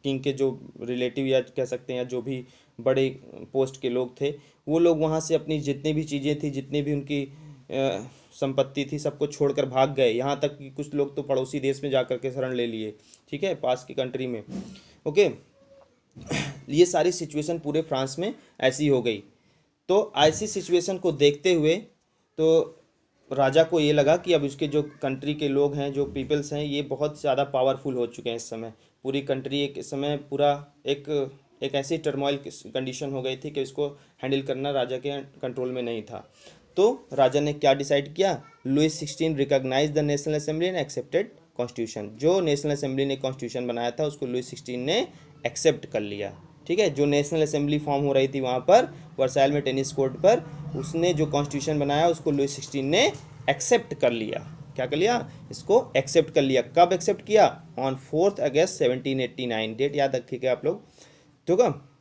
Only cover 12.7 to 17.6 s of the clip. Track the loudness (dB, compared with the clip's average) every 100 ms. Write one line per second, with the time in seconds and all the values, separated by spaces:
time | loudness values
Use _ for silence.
12.7 | -4 -8 -10 _ -20 _ -6 -4 -2 -2
13.7 | -2 -4 -6 -2 0 -2 -4 -8 -10 -10
14.7 | -16 -20 _ 0 4 4 4 -14 _ _
15.7 | -20 _ _ _ -20 -6 -4 -4 -10 -4
16.7 | 4 6 6 2 0 -6 -4 -4 -4